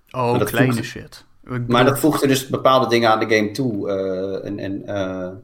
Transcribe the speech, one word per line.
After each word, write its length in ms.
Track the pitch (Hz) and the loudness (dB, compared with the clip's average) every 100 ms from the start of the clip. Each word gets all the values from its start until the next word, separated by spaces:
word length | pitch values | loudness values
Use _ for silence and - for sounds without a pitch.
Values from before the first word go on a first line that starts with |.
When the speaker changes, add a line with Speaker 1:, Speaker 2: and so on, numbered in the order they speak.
| _ | _
Speaker 1:
Oh, 180 | 131 123 | -6 -2
Speaker 2:
Maar 100 | 120 | 0
dat 100 | 107 | 0
Speaker 1:
kleine 240 | 117 127 | 2 2
Speaker 2:
voegt 120 | 117 - | 0 -4
Speaker 1:
shit. 380 | 110 107 - _ _ | -10 -16 -20 _ _
Ik 60 | - | -10
Speaker 2:
maar 100 | 123 120 | -6 0
Speaker 1:
bedoel 180 | 120 127 | 4 4
Speaker 2:
dat 140 | 127 | 4
voegde 280 | 160 147 135 | 2 2 2
dus 200 | 135 - | 2 0
bepaalde 400 | 120 135 131 120 | 0 4 4 4
dingen 200 | 117 117 | 2 4
aan 80 | 110 110 | 2 4
de 80 | 110 | 2
game 160 | 104 | 2
toe, 380 | 104 131 101 95 | -2 -4 -2 -4
eh, 580 | 98 95 92 98 95 - | -2 -2 -4 -4 -6 -8
en, 120 | 101 | -8
en, 260 | 98 98 - | -8 -8 -6
eh, 400 | 101 92 92 92 95 | -6 -4 -6 -8 -12